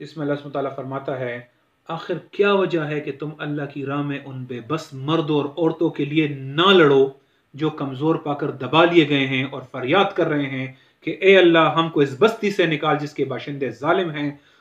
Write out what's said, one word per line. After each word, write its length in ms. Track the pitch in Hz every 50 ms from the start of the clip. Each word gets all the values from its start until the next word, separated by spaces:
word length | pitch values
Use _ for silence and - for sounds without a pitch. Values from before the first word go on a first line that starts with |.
इसमें 220 | 151 143 - 160 147
अल्लाह 140 | 143 143 143
सुब्हानहू 320 | - 143 127 139 139 135
तआला 60 | 131
फरमाता 400 | - 127 131 135 139 135 - 139
है, 380 | 127 131 120 120 123 120 _ _ _ _ _ _ _ _ -
आखिर 280 | 160 160 - - 175 160 - - -
क्या 200 | - 202 202 202
वजह 280 | 196 185 165 170 165 151
है 140 | 147 151 147
कि 100 | 151 151 135
तुम 180 | - 156 147 151 151
अल्लाह 240 | 156 147 147 147 143 139
की 160 | - 147 135
राह 160 | 135 139 143 143
में 200 | 143 139 139 -
उन 200 | 139 131 131 127
बेबस 440 | 123 123 120 113 113 151 160 156 - 139
मर्दों 420 | 131 131 147 165 165 151 147 151 147
और 100 | 147 143 - 180
औरतों 320 | 165 156 160 - 175 156
के 140 | - - 143
लिए 220 | 139 147 160 156 143
ना 420 | 139 135 135 135 139 156 180 196 196
लड़ो 460 | 180 160 139 139 135 135 135 135 _ _ _ _ _ _ _ -
जो 160 | 135 156 156
कमज़ोर 460 | 156 156 143 135 131 131 151 160 160 151 -
पाकर 260 | 151 143 - 156 135 123 -
दबा 260 | 135 120 147 160 175
लिए 200 | 170 170 170 151
गए 200 | 139 147 139 135 131
हैं 160 | 135 131 135
और 180 | 135 139 131 - - -
फरियाद 400 | 131 123 123 156 196 190 147 -
कर 140 | - 160 151
रहे 180 | 151 147 143 135
हैं 200 | 135 131 131 131 - _ _ _ _ _ - 156
कि 40 | -
"ए 220 | - 190 190 196
अल्लाह, 340 | 190 175 170 165 165 160 151
हमको 300 | 135 160 165 165 160 156
इस 160 | 143 135 127 120
बस्ती 300 | 208 220 220 - 208 202
से 160 | 196 - 175 160
निकाल 300 | 156 143 160 156 147 147
जिसके 280 | 147 147 - - 135
बाशिंदे 460 | 120 123 113 - 151 143 139 139 120 110
जालिम 360 | 110 135 156 175 196 185 165
हैं 280 | 151 151 147 143 139 - _ _ _ _